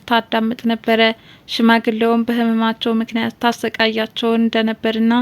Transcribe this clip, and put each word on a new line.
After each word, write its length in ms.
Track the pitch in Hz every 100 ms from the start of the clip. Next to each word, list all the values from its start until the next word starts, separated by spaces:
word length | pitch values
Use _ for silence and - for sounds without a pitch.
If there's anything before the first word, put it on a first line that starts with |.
ታዳምጥ 560 | - 233 226 226 226 240 226
ነበረ። 340 | 226 226 226 226 220 - - -
ሽማግሌውም 760 | - 226 226 233 220 233 233
በህመማቸው 680 | 233 240 226 226 226 226 233
ምክንያት 440 | 226 226 226 226 -
ታሰቃያቸው 920 | 240 226 226 - 226 220 220 - 233
እንደነበርና 800 | 226 226 226 220 220 226 220 226 240